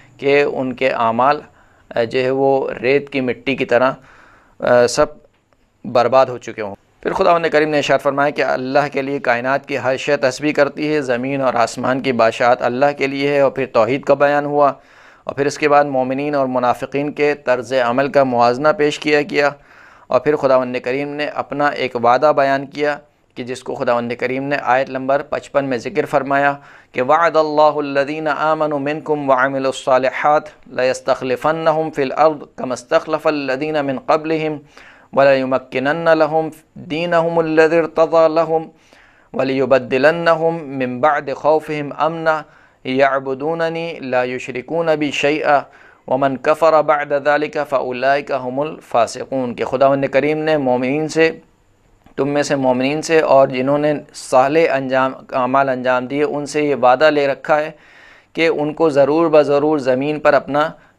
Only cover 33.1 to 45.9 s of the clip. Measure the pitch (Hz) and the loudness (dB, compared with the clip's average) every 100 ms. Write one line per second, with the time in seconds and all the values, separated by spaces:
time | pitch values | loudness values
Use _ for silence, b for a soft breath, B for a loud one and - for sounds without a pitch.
33.1 | 156 156 151 135 131 156 151 139 127 - | -2 -2 -2 -2 -4 -4 -4 -4 -4 0
34.1 | 156 156 160 147 147 143 B B B B | -2 0 -2 -4 -6 -12 B B B B
35.1 | 135 139 135 131 131 - 131 135 165 165 | 2 4 4 2 -2 -4 -4 -2 -2 2
36.1 | 160 151 160 160 - _ - - 151 175 | 2 2 0 -4 -8 _ -20 -10 -6 0
37.1 | 170 165 170 160 156 160 165 156 - 160 | 0 0 0 0 4 4 4 0 0 2
38.1 | 165 160 156 160 160 160 - b b b | 4 4 2 0 -2 -4 -18 b b b
39.1 | b b 117 131 135 127 131 120 131 147 | b b -4 -2 0 2 2 2 2 2
40.1 | 170 170 160 165 165 143 139 127 123 151 | 2 2 2 0 -2 -6 -6 -6 0 0
41.1 | 147 143 131 147 156 156 151 143 - 156 | 0 -4 -4 0 0 0 -8 -6 -4 -4
42.1 | 165 160 156 147 b b b 131 131 139 | -2 -2 -2 -4 b b b -4 0 2
43.1 | 135 135 135 147 165 165 165 170 160 135 | 0 -4 -6 -4 -4 -4 -4 -8 -10 -4
44.1 | 127 127 127 - 127 120 160 165 151 147 | -2 -2 -4 -8 -10 -6 -4 0 0 -2
45.1 | - 143 151 139 139 - b b | -2 0 0 2 2 0 b b